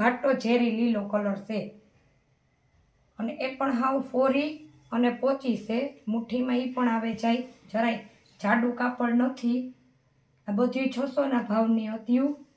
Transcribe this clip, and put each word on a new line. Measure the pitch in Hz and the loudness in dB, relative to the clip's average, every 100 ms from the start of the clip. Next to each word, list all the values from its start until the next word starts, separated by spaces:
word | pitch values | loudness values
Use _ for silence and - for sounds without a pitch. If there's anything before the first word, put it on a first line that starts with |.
ઘાટો | 226 247 277 | 2 2 0
ઝેરી | 254 226 240 233 220 | 0 2 2 2 2
લીલો | 233 208 196 | 2 0 0
કલર | 208 202 196 - | -2 0 -4 -4
છે. | 214 - - _ _ _ _ _ _ _ _ _ _ _ _ _ - | -6 -6 -14 _ _ _ _ _ _ _ _ _ _ _ _ _ -8
અને | 226 302 262 | -8 -4 -6
એ | 269 | -2
પણ | 277 240 | 0 2
હાવ | 262 269 - | 2 0 0
ફોરી | 247 269 269 302 - - - _ | 2 4 4 0 -6 -16 -20 _
અને | 233 240 240 | 0 2 2
પોચી | 262 269 254 202 220 | 0 0 -2 -2 -2
છે. | 233 285 - 214 | -4 -4 -8 -4
મુઠ્ઠીમાં | 226 - 247 254 247 | -4 -2 -2 0 0
ઈ | 254 | -2
પણ | 254 240 | 0 0
આવે | 226 226 | 0 -2
જાય. | 214 226 247 - - - | -2 0 0 -2 -14 -6
જરાય | 220 233 214 - - _ _ | -2 0 -2 -8 -20 _ _
જાડું | 196 233 240 240 | 0 2 2 0
કાપડ | 247 247 240 | -4 -2 0
નથી. | 240 254 - 233 247 254 - _ _ _ _ _ _ - | 2 2 0 -2 -2 -4 -12 _ _ _ _ _ _ -4
આ | |
બધી | 202 247 269 262 | 0 2 0 -2
છસોના | 233 269 294 269 247 196 | -2 -2 0 0 0 0
ભાવની | 214 226 226 214 | 2 4 2 0
હતી. | 220 - 247 285 294 - | -6 0 2 2 -2 -12